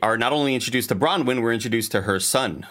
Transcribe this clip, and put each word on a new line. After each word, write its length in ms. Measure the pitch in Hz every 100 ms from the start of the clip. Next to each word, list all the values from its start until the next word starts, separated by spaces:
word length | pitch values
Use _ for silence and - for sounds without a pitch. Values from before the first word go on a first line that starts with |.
are 160 | 110 113
not 160 | 120
only 220 | 147 139 127
introduced 340 | 123 123 -
to 60 | 101
Bronwyn, 460 | 151 190 127 127
we're 120 | 113
introduced 400 | 117 117 113 107
to 80 | 104
her 180 | 101 95
son, 460 | - 131 120 71 -